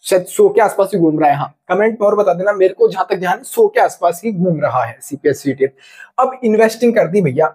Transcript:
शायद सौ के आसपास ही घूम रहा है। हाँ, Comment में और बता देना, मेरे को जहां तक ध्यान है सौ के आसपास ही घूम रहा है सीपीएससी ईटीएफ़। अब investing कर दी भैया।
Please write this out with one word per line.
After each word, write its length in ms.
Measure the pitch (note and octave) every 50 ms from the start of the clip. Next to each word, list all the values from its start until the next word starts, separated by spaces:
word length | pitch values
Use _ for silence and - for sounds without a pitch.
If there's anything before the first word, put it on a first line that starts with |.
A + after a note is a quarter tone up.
| _
शायद 200 | - G3+ F#3 F3+
सौ 220 | - - - G#3 G3
के 120 | G3+ A3+
आसपास 300 | A3 F#3+ - - G3 F#3+ -
ही 60 | F#3+
घूम 200 | E3+ D#3+ D3+ D3+
रहा 100 | D3+ D3
है। 60 | C#3+
हाँ, 180 | C#3+ D3 C#3+ _ _ _ _
Comment 320 | F#3 F#3+ G#3+ A3+ A3+ A#3
में 60 | G#3
और 100 | G3+ G3+
बता 180 | G3+ G3+ F#3+ F3
देना, 180 | E3+ F#3 G#3
मेरे 220 | G#3 F#3+ F#3 F#3 F#3
को 140 | - A#3 A3+
जहां 160 | F3 F#3 F#3 -
तक 100 | G#3 F#3
ध्यान 180 | F#3 F3 F#3+ G#3+
है 60 | C4+
सौ 240 | - - A#3 A3 G3+
के 120 | G#3+ B3
आसपास 420 | G3+ E3 - - F3+ E3+ E3+ F3 -
ही 80 | A#3
घूम 280 | G#3+ E3+ F3+ F#3 E3 D3
रहा 240 | C#3+ C#3 B2+ B2+ A#2
है 120 | A2+ A2+ _
सीपीएससी 480 | - - C#3+ C3+ - D3 C3+ - - C#3+
ईटीएफ़। 220 | B2+ - - - _ _ _ - - - - _ _ -
अब 220 | B3+ C4 C4 - B3
investing 500 | A3 G#3+ G#3+ A3+ A3 A3 - B3 A#3+ A3+
कर 140 | G#3+ E3+ D#3+
दी 140 | E3 G#3
भैया। 240 | F#3 C#3+ B2 D#3 D#3 D3+